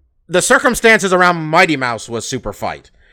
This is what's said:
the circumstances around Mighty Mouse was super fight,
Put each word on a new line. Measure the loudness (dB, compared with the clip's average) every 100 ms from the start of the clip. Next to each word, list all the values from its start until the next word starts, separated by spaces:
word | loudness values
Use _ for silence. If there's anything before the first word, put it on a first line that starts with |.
| _ _ _
the | -2
circumstances | 2 2 2 2 2 4 2
around | 2 2 0
Mighty | 0 2 2 0
Mouse | -4 -6 -8
was | -10 -6
super | -8 -8
fight, | -8 -8 -8 _ _ _